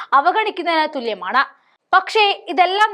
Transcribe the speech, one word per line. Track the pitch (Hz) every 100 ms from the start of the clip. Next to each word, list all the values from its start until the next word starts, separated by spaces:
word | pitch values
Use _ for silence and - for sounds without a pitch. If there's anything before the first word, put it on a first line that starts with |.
| - 269
അവഗണിക്കുന്നതിന് | 320 381 427 - 339 320 311 285
തുല്യമാണ്. | 233 190 180 247 277 _ _ _ _
പക്ഷേ | 370 381 440 403 - -
ഇതെല്ലാം | 349 359 392 427